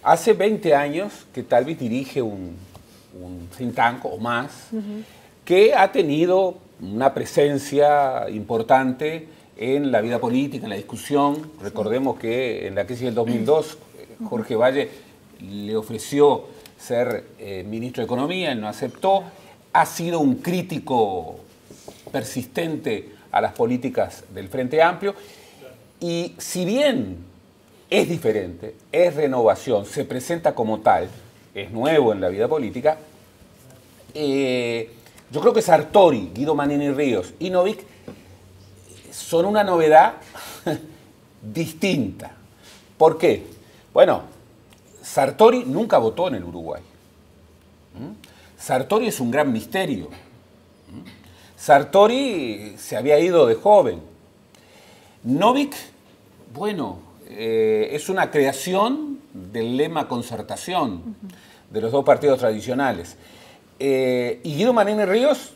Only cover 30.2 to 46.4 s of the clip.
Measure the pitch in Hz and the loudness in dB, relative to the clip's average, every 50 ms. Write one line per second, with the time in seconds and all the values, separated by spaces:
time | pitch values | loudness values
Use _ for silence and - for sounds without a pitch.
30.2 | 123 - 170 170 165 160 139 - 117 110 110 104 - 120 101 85 87 95 - - | -4 -4 -6 0 0 -2 0 0 -2 -2 -2 0 2 2 2 2 0 -4 -10 -18
31.2 | - - _ - _ - _ 98 98 92 107 110 120 147 160 151 135 113 107 98 | -20 -20 _ -20 _ -16 _ -12 -12 -10 -6 -4 -2 2 2 4 4 4 2 0
32.2 | 92 90 92 98 113 123 156 156 131 104 92 123 127 151 156 156 - - - - | -2 -2 0 0 -2 0 0 -2 -4 -6 -8 -2 0 0 -2 -2 -8 -20 -20 -20
33.2 | - _ _ _ - - - _ - - - - _ - - - - - - 151 | -20 _ _ _ -20 -20 -20 _ -20 -20 -20 -20 _ -20 -20 -20 -20 -16 -8 -6
34.2 | 151 143 135 139 139 131 127 123 120 117 117 117 113 - - - - - _ - | -4 -2 0 0 0 0 -2 -2 -2 -2 -4 -6 -6 -10 -14 -20 -20 -20 _ -20
35.2 | - _ 120 151 170 233 - - - 180 165 151 147 - - 208 190 170 139 113 | -20 _ -8 2 2 4 4 4 4 4 4 4 4 4 6 8 8 8 6 2
36.2 | 95 87 87 110 143 151 156 147 143 143 147 143 143 143 139 135 151 135 117 95 | -4 -8 -6 -6 -2 -2 0 0 0 0 0 0 0 -2 0 0 0 0 0 -2
37.2 | 87 - - - 160 190 185 180 180 196 214 - - - - - - - - - | -2 -6 -10 -8 -6 -2 2 2 2 2 0 -6 -12 -20 -20 -20 -20 -20 -20 -20
38.2 | - - - - - - - - - - - - - - - - - - - - | -20 -20 -20 -20 -20 -20 -20 -20 -20 -20 -20 -20 -20 -20 -20 -20 -20 -20 -16 -16
39.2 | - - - 165 175 196 208 214 202 196 180 170 160 156 156 156 180 220 233 - | -10 -2 0 0 2 2 2 2 2 2 4 4 6 8 10 10 10 8 4 -4
40.2 | - - - - - - - - - 175 151 143 - - - - - - _ _ | -18 -20 -18 -18 -18 -16 -18 -10 -6 -6 -6 -6 -8 -16 -20 -20 -20 -20 _ _
41.2 | _ _ _ - - 107 104 160 165 165 - - - 196 175 151 117 95 90 - | _ _ _ -20 -16 -10 -6 -6 -6 -6 -4 -2 0 0 0 0 -2 -4 -6 -12
42.2 | - - - - - - _ _ - - - - - - - _ 156 160 160 - | -16 -18 -18 -20 -20 -20 _ _ -20 -20 -20 -20 -20 -20 0 _ 4 4 4 4
43.2 | - 165 110 98 - - - - - - - - _ _ _ 123 117 180 131 90 | 2 2 2 2 -2 -14 -20 -20 -20 -20 -20 -20 _ _ _ 6 6 6 6 -2
44.2 | - - - - - - - _ _ _ - _ _ - - - - - - - | -4 -12 -20 -20 -20 -20 -20 _ _ _ -20 _ _ -20 -20 -20 -18 -4 0 0
45.2 | 135 131 131 - 214 226 262 254 240 247 135 175 233 214 202 147 113 110 110 - | 0 0 4 6 8 8 8 6 -2 -4 -4 -4 0 2 2 4 4 2 0 0
46.2 | 175 185 135 98 | -2 -2 -2 -6